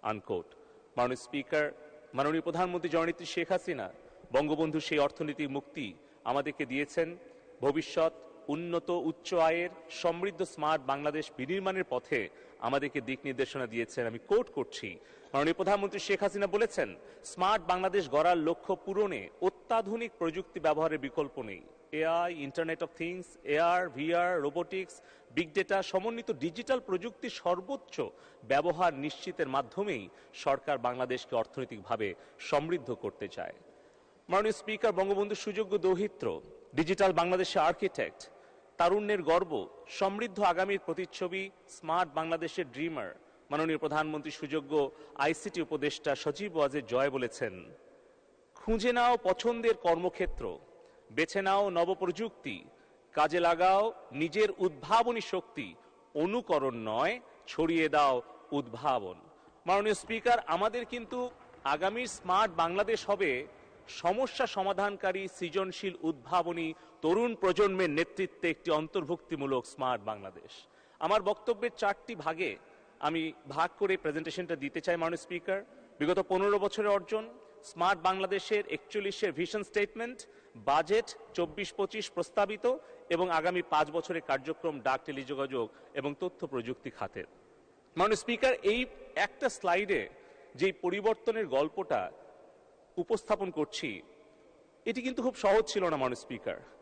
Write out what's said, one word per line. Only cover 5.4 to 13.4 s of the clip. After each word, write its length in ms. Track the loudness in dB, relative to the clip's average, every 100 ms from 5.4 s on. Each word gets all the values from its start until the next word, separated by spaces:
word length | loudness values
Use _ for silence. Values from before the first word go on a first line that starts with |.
| -4
মুক্তি 440 | -4 -8 -10 -10 -10 -20 -10
আমাদেরকে 420 | -2 0 0 -4 -4
দিয়েছেন। 520 | -2 -2 0 -2 -4 -18 -20 -20 -2
ভবিষ্যৎ 520 | 0 0 0 2 2 0 -20 -18 -6
উন্নত, 420 | -4 -2 -2 0
উচ্চ 440 | -2 -2 -4 -2
আয়ের, 360 | 4 4 4 -2 -6 -16
সমৃদ্ধ 520 | -2 0 0 -4 -2
স্মার্ট 420 | -6 -2 0 0
বাংলাদেশ 480 | 0 -2 0 -2 -6 -8
বিনির্মাণের 460 | -4 -2 -2 -2
পথে 460 | -2 -4 0 -2 -2 -8 -20 -6
আমাদেরকে 420 | 0 0 0 -4
দিক 180 | -4 -6
নির্দেশনা 440 | -6 -2